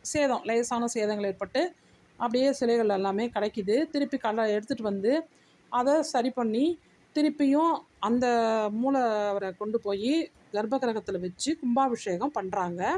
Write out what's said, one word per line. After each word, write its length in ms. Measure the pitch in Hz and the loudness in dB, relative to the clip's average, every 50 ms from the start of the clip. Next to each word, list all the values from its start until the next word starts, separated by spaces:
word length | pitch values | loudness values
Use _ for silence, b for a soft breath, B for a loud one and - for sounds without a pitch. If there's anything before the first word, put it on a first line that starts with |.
சேதம், 400 | _ - - 302 294 269 247 208 - | _ -4 -2 0 2 2 0 -2 -2
லேசான 420 | 202 226 233 240 - 247 233 233 | -2 0 0 0 0 -2 -2 -2
சேதங்கள் 400 | 240 - 233 214 208 214 208 202 | -2 -2 -2 0 0 0 -2 -2
ஏற்பட்டு 360 | 196 190 190 202 185 _ 262 330 359 - b b b b b b _ _ - | -4 -4 -4 -8 -4 _ -2 -2 -2 -4 b b b b b b _ _ -4
அப்படியே 340 | 233 240 226 247 262 277 | -4 0 2 2 2 2
சிலைகள் 360 | 269 - 254 233 233 233 226 208 | 2 2 2 2 2 2 2 2
எல்லாமே 380 | 202 190 190 196 190 202 226 | 2 0 0 0 0 -2 -2
கிடைக்குது. 640 | 240 - 220 202 214 - 226 196 190 214 262 320 311 | -2 -2 -2 -2 -2 -4 -4 -2 0 2 0 0 0
திருப்பி 260 | - 285 285 254 - | -2 -2 -2 -2 -2
கடலை 360 | 254 - 226 214 226 226 214 | -4 -2 -2 0 0 0 0
எடுத்துட்டு 300 | 208 208 208 - - - | 0 -2 -2 -4 -6 -4
வந்து 300 | 220 214 202 196 190 220 269 320 320 - b b b b b b _ _ | -4 -4 -4 0 0 2 2 2 -2 -6 b b b b b b _ _
அதை 300 | - 240 247 269 285 320 | -2 0 2 2 2 2
சரி 280 | 294 - - 254 233 262 | 0 0 -2 0 0 0
பண்ணி 340 | 254 - 240 220 214 233 277 330 349 - b b b b _ _ _ | -2 -2 -2 0 0 2 2 0 0 -4 b b b b _ _ _
திருப்பியும் 560 | 302 302 302 302 - 294 269 269 294 320 330 320 - - _ _ _ | 0 2 2 2 2 2 4 4 4 4 2 0 -2 -4 _ _ _
அந்த 280 | - 208 233 247 247 247 240 233 233 220 220 220 214 208 | -2 0 2 2 2 2 2 2 2 2 2 0 0 -2
மூலவரை 840 | 208 220 240 262 277 269 247 233 214 208 208 208 196 202 196 190 185 | -2 0 0 2 2 2 2 2 2 0 0 0 -2 -2 -4 -6 -6
கொண்டு 240 | _ 208 214 220 233 | _ -6 -4 -4 -2
போய் 320 | - 202 202 196 208 247 294 330 311 - _ - _ _ | -2 -2 -4 -2 0 0 0 0 0 -2 _ -20 _ _
கர்ப்ப 260 | - 202 220 220 262 269 | -4 -4 -2 0 -2 0
கிரகத்துல 420 | 262 240 220 214 190 - 190 180 | 0 -2 -2 -2 -4 -4 -6 -4
வச்சு 380 | 180 180 180 - - 262 320 320 | -4 -6 -8 -6 -4 -4 -4 -2
கும்பாபிஷேகம் 720 | - 247 240 262 269 262 240 226 - 208 180 175 220 285 | -2 0 2 2 2 2 0 -2 -4 -4 -4 -2 -2 -4
பண்றாங்க. 520 | - 233 190 185 190 208 185 175 175 160 180 226 320 | -4 -4 -6 -4 -2 -2 -2 -2 -4 -2 -2 -2 -2